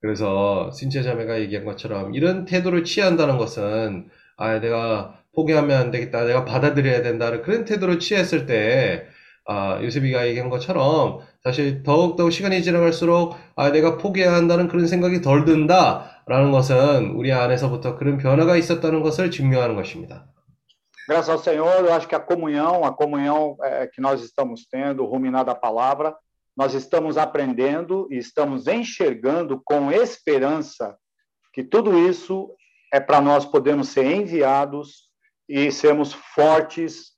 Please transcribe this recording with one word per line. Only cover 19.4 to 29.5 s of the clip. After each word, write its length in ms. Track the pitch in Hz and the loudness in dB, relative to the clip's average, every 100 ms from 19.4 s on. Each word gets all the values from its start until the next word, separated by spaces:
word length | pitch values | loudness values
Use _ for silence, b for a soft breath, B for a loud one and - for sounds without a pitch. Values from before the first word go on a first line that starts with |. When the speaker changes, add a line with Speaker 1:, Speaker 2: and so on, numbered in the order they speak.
| 135 131 120 104 | 0 2 0 -2
Speaker 1:
것입니다. 500 | - - - - - _ _ _ _ _ _ _ - | -6 -10 -16 -20 -20 _ _ _ _ _ _ _ -2
Speaker 2:
Graças 200 | 156 156 | -2 0
ao 100 | 160 | -2
Senhor, 460 | 180 156 160 185 | 0 0 2 4
eu 80 | 175 | 4
acho 140 | 165 - | 2 0
que 80 | |
a 60 | 160 | -6
comunhão, 640 | - 175 160 147 156 175 | -2 -4 -2 -2 0 0
a 80 | 147 | 0
comunhão, 640 | 127 151 143 143 151 151 143 | -2 -2 -2 -2 0 -2 -4
eh, 260 | 135 135 131 | -6 -4 -6
que 80 | - | -4
nós 220 | 131 135 | -2 -2
estamos 420 | 117 - 131 117 - | -4 -6 -4 -6 -12
tendo, 340 | 131 139 135 | -8 -6 -4
ruminada 460 | 120 127 131 131 127 | -4 -4 -2 -2 -2
a 40 | |
palavra, 600 | 123 117 110 127 143 156 156 _ _ _ - | -2 -4 0 0 0 -4 -8 _ _ _ -4
nós 180 | 135 | -2
estamos 420 | 135 131 170 156 151 | -2 -2 -2 0 -2
aprendendo 880 | 156 151 139 120 135 147 170 185 185 | -2 -2 -2 0 0 0 -4 -4 -4
e 80 | 135 | -8
estamos 500 | - - 147 135 127 | -8 -2 -2 -2 -4
enxergando 920 | 226 233 - 151 113 120 156 165 | -4 -4 -2 -2 0 -2 -2 -4